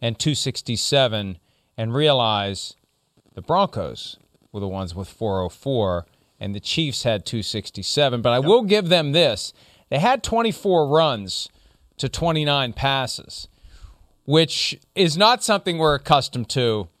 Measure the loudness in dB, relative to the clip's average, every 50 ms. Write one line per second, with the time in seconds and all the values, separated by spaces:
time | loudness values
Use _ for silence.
0 | -4 -4 -4 -2 -2 -2 -2 -2 -2 -4 -6 -6 -6 -6 -4 -4 -2 0 2 2
1 | 2 2 0 -2 -4 -6 -8 -10 _ _ _ _ _ _ _ -6 -6 -4 -2 0
2 | 2 2 2 2 2 2 0 0 0 -2 -4 -6 -10 -12 -16 _ _ _ _ _
3 | _ _ _ _ _ _ _ -12 -4 0 2 2 2 0 -2 -4 -6 -6 -8 -10
4 | -14 -14 -16 -18 _ _ _ _ _ _ -8 -8 -6 -6 -4 -6 -6 -6 -8 -8
5 | -10 -10 -8 -6 -4 -2 0 0 -2 -4 -6 -8 -6 -4 -2 0 0 0 0 -2
6 | -4 -8 _ _ _ _ _ -12 -10 -8 -8 -8 -6 -4 -2 -2 -2 -2 -4 -2
7 | -2 0 -2 -2 -2 -4 -6 -6 -4 -6 -6 -8 -8 -10 -12 -10 -8 -4 0 2
8 | 2 2 2 2 2 2 2 2 4 4 4 4 4 4 2 2 4 4 2 2
9 | 2 2 2 4 4 4 2 -2 -6 -10 -14 _ _ _ _ _ _ _ -2 0
10 | 2 2 2 0 0 -2 0 0 0 0 -2 -2 0 2 2 4 4 4 4 4
11 | 4 2 0 -2 -6 -8 -8 -8 -10 -10 _ _ _ _ _ _ _ _ _ -6
12 | -6 -6 -4 -2 -2 0 0 0 0 0 0 0 0 -2 -4 -2 -2 0 0 0
13 | -2 -4 -6 -10 -12 -14 -16 -16 -16 -18 _ _ -20 -20 -20 -20 -20 -20 -20 _
14 | _ _ _ _ _ 0 2 4 4 2 0 -2 -4 -4 -6 -8 _ _ _ 0
15 | 2 2 2 4 4 4 4 2 2 0 0 0 0 -2 0 2 2 2 2 2
16 | 2 4 4 4 4 0 -4 -6 -6 -4 -2 0 0 2 0 -2 -4 -8 _ _